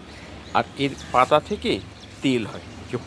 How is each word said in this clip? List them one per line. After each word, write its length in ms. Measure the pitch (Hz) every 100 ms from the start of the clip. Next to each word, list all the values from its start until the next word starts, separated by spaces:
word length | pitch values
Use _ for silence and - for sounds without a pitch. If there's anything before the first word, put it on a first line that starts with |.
| - - - - - 104
আর 60 | - -
এর 80 | 139 117 -
পাতা 240 | 127 127 151 -
থেকে 240 | 208 233 104 - - - -
তেল 200 | 139 123 104
হয়। 160 | - - - -
যে 60 | 123